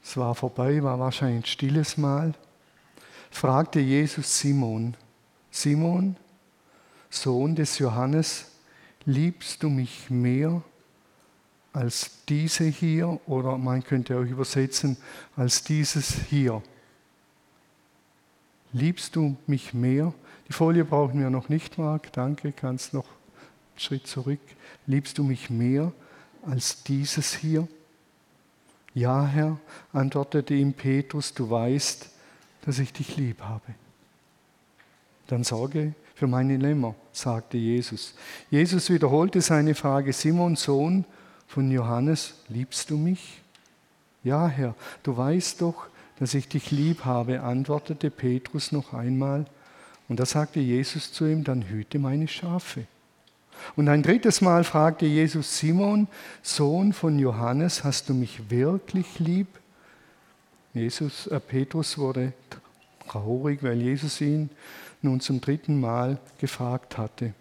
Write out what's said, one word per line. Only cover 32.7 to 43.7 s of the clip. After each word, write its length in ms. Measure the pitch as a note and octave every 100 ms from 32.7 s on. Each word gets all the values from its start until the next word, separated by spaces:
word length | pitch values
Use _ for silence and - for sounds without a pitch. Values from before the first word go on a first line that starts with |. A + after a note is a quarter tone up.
| C3
ich 140 | C3+
dich 240 | - C#3+ -
lieb 240 | C3 A2
habe.“ 340 | G#2 A2 - A2+ - _ _ _ _ _ _ _ _ _ _ _ _ _ -
„Dann 140 | B2
sorge 500 | A#2+ A2+ C3 D3+ D3+ D3+ -
für 120 | - C#3
meine 300 | B2+ C3 C3+
Lämmer“, 380 | C#3 D3+ A#2 A2 -
sagte 440 | - C3 A2+ - B2
Jesus. 580 | A2+ A#2+ A#2 G#2+ - - - - -
Jesus 400 | C#3+ E3+ F3+ -
wiederholte 500 | E3+ C#3+ C#3+ F3+ F#3+
seine 340 | - D#3 D3+
Frage, 380 | D3 C#3+ C#3 C#3
„Simon, 440 | C3 D3+ E3+ F3 D#3+
Sohn 500 | - C#3 D3+ F#3 F3 - - - _
von 240 | - C3+
Johannes, 640 | C3 A#2 A#2+ C#3 D#3 - - -
liebst 420 | A2+ C3 - -
du 80 | D3+
mich?“ 420 | E3 F#3 - - _ _ _